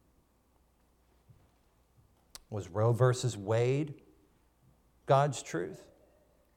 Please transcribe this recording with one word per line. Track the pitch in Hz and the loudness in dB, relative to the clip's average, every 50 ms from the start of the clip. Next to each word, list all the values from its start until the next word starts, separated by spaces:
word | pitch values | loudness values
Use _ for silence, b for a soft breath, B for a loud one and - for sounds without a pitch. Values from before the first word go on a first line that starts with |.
| _ _ _ _ _ _ _ _ _ _ _ _ _ _ _ _ _ _ _ _ _ _ _ _ _ - - _ _ _ _ _ _ _ _ _ _ _ _ _ _ _ _ _ _ _ - - - - | _ _ _ _ _ _ _ _ _ _ _ _ _ _ _ _ _ _ _ _ _ _ _ _ _ -20 -20 _ _ _ _ _ _ _ _ _ _ _ _ _ _ _ _ _ _ _ -20 -20 -16 -12
Was | 110 104 92 87 | -10 -10 -8 -6
Roe | 85 104 107 117 | -2 2 2 4
versus | 120 110 127 127 120 123 - 123 107 104 | 4 4 4 2 2 2 -2 -4 -4 -4
Wade | 98 98 110 113 120 123 135 143 156 143 143 - - _ _ _ _ _ _ _ _ _ _ _ _ _ _ _ _ _ _ _ _ | -4 -2 0 0 2 2 0 -2 -2 -6 -10 -16 -20 _ _ _ _ _ _ _ _ _ _ _ _ _ _ _ _ _ _ _ _
God's | - 143 135 143 147 127 - - | 2 4 4 4 2 -2 -6 -10
truth? | - - 165 180 196 190 - - - - _ _ _ _ _ _ _ _ _ _ _ _ | -8 -8 -6 -6 -8 -10 -14 -18 -20 -20 _ _ _ _ _ _ _ _ _ _ _ _